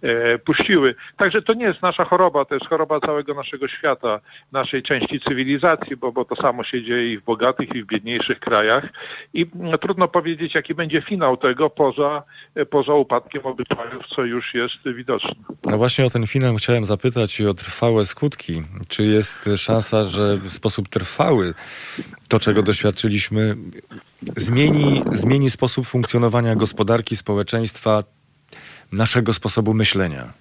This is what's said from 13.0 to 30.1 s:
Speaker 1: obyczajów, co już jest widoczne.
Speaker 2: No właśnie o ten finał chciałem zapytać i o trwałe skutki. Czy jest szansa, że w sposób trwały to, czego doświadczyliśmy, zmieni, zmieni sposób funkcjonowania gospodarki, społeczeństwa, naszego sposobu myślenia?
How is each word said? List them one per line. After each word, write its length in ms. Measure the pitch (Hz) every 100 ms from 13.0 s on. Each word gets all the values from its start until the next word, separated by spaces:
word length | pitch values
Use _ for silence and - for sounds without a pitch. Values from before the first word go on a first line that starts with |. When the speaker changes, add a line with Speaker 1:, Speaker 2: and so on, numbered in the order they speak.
| 135 123 - 143 135
Speaker 1:
obyczajów, 600 | 127 127 135 117 123 - -
co 80 |
już 300 | 123 120 -
jest 420 | 123 120 - 143 120
widoczne. 380 | 127 117 - - - -
Speaker 2:
No 140 | - 104
właśnie 280 | 123 - 131
o 40 |
ten 160 | 120 113
finał 300 | 135 127 110
chciałem 280 | - 120
zapytać 560 | 104 104 127 123 107 -
i 60 | 104
o 80 |
trwałe 500 | 95 - - 117 113
skutki. 580 | 101 - 147 - - 82 78 92 92
Czy 140 | -
jest 460 | 107 107 104 - - 101
szansa, 480 | - 113 107 110
że 320 | 104 92 104 101
w 140 | 95
sposób 380 | 87 110 - 98
trwały 680 | - 92 - 180 131 90 82 - - - - - - -
to, 120 | 113
czego 220 | - 104
doświadczyliśmy, 920 | 101 101 104 98 113 101 - 107 110 104 - 95 - - - _ - -
zmieni, 680 | - 120 151 151 147 139 -
zmieni 380 | 113 113 139 135
sposób 360 | - 127 - 120
funkcjonowania 680 | 127 117 156 120 117 117 110
gospodarki, 600 | 107 - 104 117 113 113
społeczeństwa, 840 | - 101 101 113 113 - - 107 104 _ _ _ _ - - - -
naszego 420 | 95 110 123 113
sposobu 400 | 113 107 - 110
myślenia? 580 | 110 107 98 92